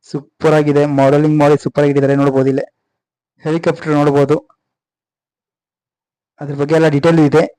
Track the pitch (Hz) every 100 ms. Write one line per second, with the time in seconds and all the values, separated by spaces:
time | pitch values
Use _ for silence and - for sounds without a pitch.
0 | _ 156 - _ 156 156 147 143 147 139
1 | 135 147 156 151 147 147 147 - 143 143
2 | 139 139 135 135 131 135 - _ _ _
3 | _ _ _ _ 156 165 170 151 160 147
4 | 143 139 139 156 _ _ _ _ _ _
5 | _ _ _ _ _ _ _ _ _ _
6 | _ _ _ _ 143 143 143 156 160 143
7 | 165 165 147 147 -